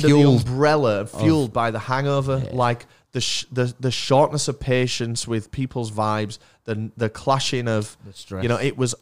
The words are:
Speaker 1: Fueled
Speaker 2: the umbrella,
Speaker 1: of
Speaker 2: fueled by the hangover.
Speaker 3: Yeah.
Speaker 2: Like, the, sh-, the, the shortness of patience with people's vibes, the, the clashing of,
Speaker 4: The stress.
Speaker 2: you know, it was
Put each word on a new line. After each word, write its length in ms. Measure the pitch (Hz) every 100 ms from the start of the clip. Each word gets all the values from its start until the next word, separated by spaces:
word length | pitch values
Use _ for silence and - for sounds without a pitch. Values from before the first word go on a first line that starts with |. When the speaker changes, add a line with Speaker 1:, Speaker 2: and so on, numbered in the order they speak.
| 147
Speaker 1:
Fueled 340 | 147 143 120
Speaker 2:
the 60 | 113
umbrella, 500 | 131 147 151 120 101
Speaker 1:
of 100 | 110
Speaker 2:
fueled 420 | - 151 160 123
by 160 | 120 117
the 80 | 110
hangover. 640 | 131 131 143 139 135 135
Speaker 3:
Yeah. 60 | 131
Speaker 2:
Like, 340 | 127 120 120 - _ _
the, 80 | 127
sh-, 260 | - - -
the, 240 | 127 123 -
the 100 | 127
shortness 560 | - - 135 147 143 -
of 140 | -
patience 640 | - 127 127 - 117 117 -
with 240 | 113 -
people's 400 | - 131 127 110
vibes, 480 | 104 107 107 107 - _ _
the, 260 | - 107 110 -
the 120 | 110
clashing 580 | - - 135 - 127 120
of, 300 | 110 104 - 101
Speaker 4:
The 60 |
stress. 300 | - - 95
Speaker 2:
you 60 | 117
know, 80 | 120
it 180 | 139 -
was 180 | 123 -